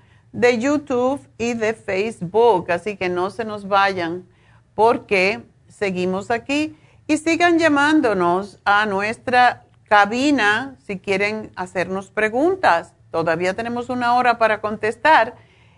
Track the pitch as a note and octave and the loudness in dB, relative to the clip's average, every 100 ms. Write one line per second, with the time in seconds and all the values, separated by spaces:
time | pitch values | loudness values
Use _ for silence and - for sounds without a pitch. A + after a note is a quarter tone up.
0 | _ _ _ G#3+ A#3+ B3 B3+ D4 D4 B3 | _ _ _ 0 2 2 0 -2 -2 -2
1 | B3+ C#4 - - A3+ A#3 G#3+ A3 - F#3+ | -2 -2 -8 -6 -6 -2 -4 -4 -4 -4
2 | G#3+ A3 E3+ G#3+ A#3 F#3+ - F3 G#3+ G3+ | -4 -6 -4 2 4 4 0 -4 -4 -6
3 | F3+ F3+ F#3 G3 A3 G#3 G3 G3 G3 F#3+ | -4 -2 -4 -6 -8 -8 -2 0 0 0
4 | E3+ F3 F3+ _ _ _ _ - A3 C#4 | -6 -8 -12 _ _ _ _ 0 2 0
5 | - G3+ F#3 A3+ - _ _ - G3+ F3+ | -2 0 0 -2 -10 _ _ -6 -4 -2
6 | F3+ F#3 G3+ A#3 - C#4+ D4+ D4+ _ _ | -4 -4 -4 -6 -2 -4 -4 -8 _ _
7 | - D4+ D#4 E4 F4 E4+ D#4+ C#4+ C#4+ D#4 | -4 -2 0 2 2 4 2 2 2 2
8 | C4 G3 F3 F3 G3+ - - G3+ G#3+ G3 | 2 0 0 0 -4 -6 0 0 0 -2
9 | G#3 A#3 - B3 B3 - _ _ _ G#3 | -4 -6 -2 2 4 2 _ _ _ 4
10 | G3+ A#3+ C#4+ C#4 G#3 G#3+ B3 D#3+ - G3 | 4 2 2 2 2 0 -4 -14 -12 -10
11 | - F#3+ G3+ G#3+ G#3+ - F3+ F#3+ E3+ F#3+ | -4 -2 -2 -4 -10 -10 -8 -4 -4 -6
12 | G3 - G#3+ A3+ D#4+ F#4+ C4 E3+ F3 _ | -6 -4 -2 0 0 2 2 2 -2 _
13 | _ E3 E3 E3 F3+ F#3+ A#3 A#3+ A#3+ B3 | _ -4 -2 -2 -2 -4 -6 -8 -6 -4
14 | A#3+ B3 B3 A#3 A3 G#3 G#3+ G#3 G#3+ A#3 | 0 2 2 2 0 0 -4 -4 -6 -2
15 | D4 D#4 A3+ - _ _ _ | 4 4 4 -4 _ _ _